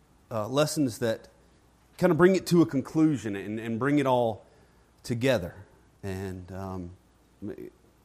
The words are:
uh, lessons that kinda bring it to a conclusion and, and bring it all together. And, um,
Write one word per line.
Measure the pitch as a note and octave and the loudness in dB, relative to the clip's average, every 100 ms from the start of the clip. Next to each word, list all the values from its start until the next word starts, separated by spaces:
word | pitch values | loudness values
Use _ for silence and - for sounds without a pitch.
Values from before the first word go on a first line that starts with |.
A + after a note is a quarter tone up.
| _ _ _ | _ _ _
uh, | A2+ G#2+ | -6 -2
lessons | C3 D3+ - C#3 G#2+ | 0 0 0 -2 0
that | A#2+ A2 - _ _ _ _ _ _ - | -2 -2 -8 _ _ _ _ _ _ 0
kinda | F3+ | 2
bring | D#3+ F3+ F#3+ | 6 6 4
it | - | 4
to | F3 | 4
a | D#3+ | 4
conclusion | C3+ - D#3 D#3 C#3 A2 G2 | 2 -2 2 2 2 -4 -8
and, | F#2+ A2 | -6 -6
and | A2+ A2+ | -4 -2
bring | C3 D3 | 0 2
it | C3+ | 4
all | B2+ A#2+ G#2+ - _ _ _ _ _ | 2 2 -2 -10 _ _ _ _ _
together. | - A#2+ C3 A#2+ E2+ - G2 _ _ _ | -8 -2 2 0 -2 -10 -20 _ _ _
And, | G2+ F#2+ G2 F#2 F2+ | -10 -8 -8 -10 -12
um, | F#2 F#2+ F#2 F2 F#2 _ _ _ _ G#2 - - - _ _ | -10 -10 -10 -12 -16 _ _ _ _ -14 -12 -16 -20 _ _